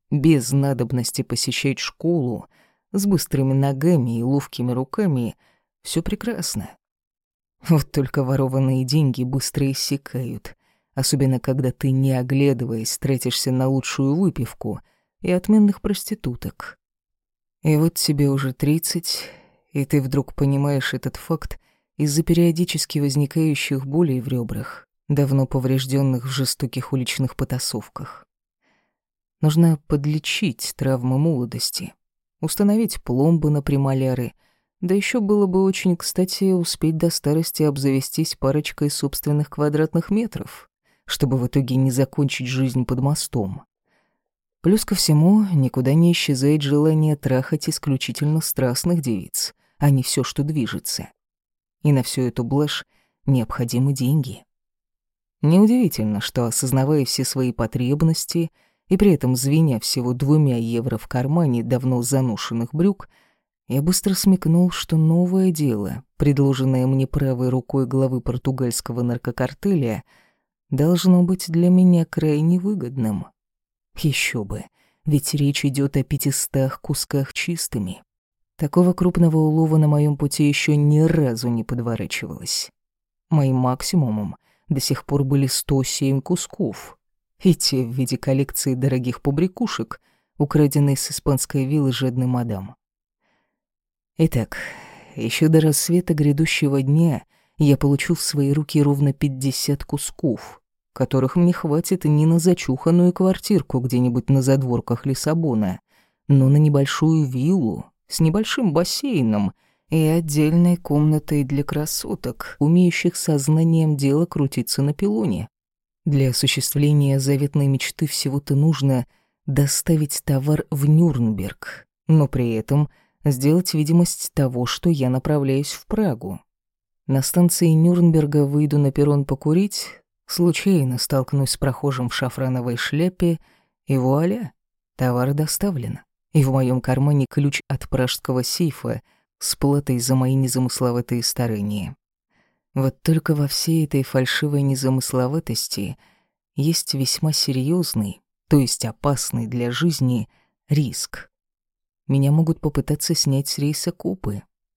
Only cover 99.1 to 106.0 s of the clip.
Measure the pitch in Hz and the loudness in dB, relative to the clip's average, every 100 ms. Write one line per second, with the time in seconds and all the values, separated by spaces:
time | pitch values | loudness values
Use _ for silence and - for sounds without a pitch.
99.1 | - 147 131 135 - - 143 - 143 - | 0 -4 -2 -4 -4 -4 -4 -4 -8 -8
100.1 | - 147 104 - - _ _ _ - 127 | -4 -4 -4 -8 -20 _ _ _ -6 -2
101.1 | 131 131 175 175 170 160 156 - 185 151 | 0 0 2 2 2 0 -2 0 -2 2
102.1 | 151 160 170 180 175 - 131 165 175 180 | 4 4 4 4 2 -2 -2 2 4 4
103.1 | 180 185 185 - 190 - 131 123 123 123 | 4 0 0 0 0 2 -2 0 0 2
104.1 | 123 - 139 127 135 127 117 - 117 139 | 0 2 2 4 2 2 -2 -2 -4 -2
105.1 | 131 151 165 156 110 95 - _ _ | -2 -2 0 0 0 -2 -4 _ _